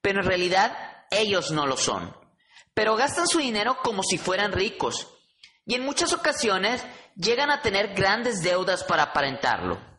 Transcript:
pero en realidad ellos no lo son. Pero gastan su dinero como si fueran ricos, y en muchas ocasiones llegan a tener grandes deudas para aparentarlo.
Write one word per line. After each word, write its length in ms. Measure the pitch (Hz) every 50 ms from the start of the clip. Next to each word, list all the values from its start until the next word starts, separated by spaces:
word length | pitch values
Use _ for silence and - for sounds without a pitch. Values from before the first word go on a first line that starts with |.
pero 200 | - 202 196 196
en 60 | 185
realidad 500 | 185 190 180 180 180 185 190 202 240 - - - - - - - _
ellos 400 | 185 208 220 208 196 180 - -
no 140 | 160 151 143
lo 120 | 139 131
son. 380 | - - - 110 95 87 95 - - - _ _ _ _ _ - - - _ _
Pero 220 | - 214 220 220
gastan 320 | 214 262 - - 339 339
su 120 | 339 - 330
dinero 380 | 285 254 220 208 208 240 262 - -
como 200 | 254 214 190 190
si 140 | - 190
fueran 340 | 160 - 180 185 190 202 208
ricos, 560 | 190 180 190 226 - - - 120 107 - - - - _ _ _ _ _ - - _ _ _
y 100 | - 240
en 80 | 247 254
muchas 300 | 277 285 - 339 330 349
ocasiones 720 | - - 302 285 - - 220 190 185 190 214 247 240 - - - - - - _
llegan 360 | 196 170 214 240 247 285 294
a 100 | 294 277
tener 320 | - 233 196 196 202 196 190
grandes 480 | 190 196 190 208 226 233 247 226 190
deudas 420 | 160 180 180 185 185 190 185 180 -
para 200 | - 175 156 151
aparentarlo. 760 | - - 151 139 135 131 - - 127 113 90 87 92 85 92 - - -